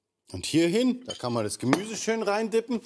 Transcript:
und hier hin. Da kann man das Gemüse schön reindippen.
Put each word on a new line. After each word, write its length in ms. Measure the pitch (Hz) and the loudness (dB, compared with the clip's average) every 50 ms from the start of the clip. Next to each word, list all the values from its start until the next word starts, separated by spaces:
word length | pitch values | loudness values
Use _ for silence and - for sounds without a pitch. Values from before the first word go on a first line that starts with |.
| _ _ _ _ _ - | _ _ _ _ _ -12
und 140 | - 90 - | -10 -8 -4
hier 240 | - - 156 165 170 | 0 2 2 4 4
hin. 340 | 175 226 254 254 226 - - | 4 4 4 2 2 0 -4
Da 80 | - - | -12 -10
kann 180 | - - 123 117 | -6 -4 -2 0
man 100 | 117 107 | 0 0
das 160 | 104 - - | -2 -4 -2
Gemüse 380 | - 135 139 170 202 220 220 | 2 2 2 2 2 -2 -6
schön 260 | - - - 226 226 214 | -4 -2 -2 -2 0 0
reindippen. 560 | 196 202 214 226 214 202 226 226 - 247 214 - | 0 0 0 0 0 0 0 0 0 -4 -4 -6